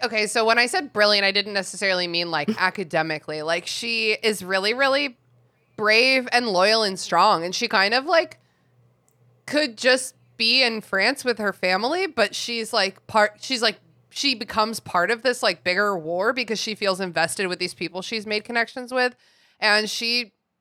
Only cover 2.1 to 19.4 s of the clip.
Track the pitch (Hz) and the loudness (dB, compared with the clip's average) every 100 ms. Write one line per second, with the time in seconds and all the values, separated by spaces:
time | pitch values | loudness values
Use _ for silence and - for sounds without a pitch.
2.1 | 170 170 160 147 214 185 196 170 160 160 | -2 -2 -2 -2 0 -2 -2 -4 -2 -2
3.1 | 151 - 156 156 170 175 - 233 226 220 | -4 -6 -8 -4 -4 -4 -8 -4 -2 -2
4.1 | 214 220 208 185 190 202 240 269 269 285 | 0 0 -2 -2 0 0 2 2 2 -2
5.1 | - _ _ _ _ _ - 214 220 254 | -8 _ _ _ _ _ -2 2 4 6
6.1 | 262 247 247 247 180 196 220 214 190 - | 2 2 0 2 4 4 4 2 -2 0
7.1 | 170 202 180 170 185 233 214 196 240 277 | 4 6 4 0 -4 -2 2 2 0 2
8.1 | 339 359 - _ _ _ _ _ _ _ | 2 2 -6 _ _ _ _ _ _ _
9.1 | _ _ _ - 294 302 214 247 254 - | _ _ _ -4 -2 -2 -2 2 2 0
10.1 | - _ - 226 254 247 220 - 190 214 | -14 _ -4 0 2 2 0 -4 0 2
11.1 | 277 247 226 208 - 185 185 233 339 381 | 0 -2 -2 -2 -2 0 0 0 -2 -2
12.1 | 254 208 - - 233 214 233 190 - - | 0 0 -2 -6 -6 -2 0 0 -4 -2
13.1 | 220 208 - - 254 220 - _ _ _ | 2 2 0 -6 -2 -2 -2 _ _ _
14.1 | - 285 233 226 220 214 220 - - 175 | -4 -2 -2 -4 -2 0 -2 -4 0 0
15.1 | 226 262 247 220 175 185 180 208 190 156 | 0 -2 0 0 0 -2 0 0 -2 -4
16.1 | 175 214 254 220 214 220 208 196 185 185 | -2 0 -2 -4 -4 -6 -4 -2 -2 -2
17.1 | 165 165 - 190 180 175 - 165 175 180 | -2 -2 -2 -4 -4 -8 -6 -10 -8 -8
18.1 | 226 208 214 214 240 226 - 247 254 247 | -8 -4 -6 -4 -4 -4 -6 -6 -2 -2
19.1 | - _ _ | -4 _ _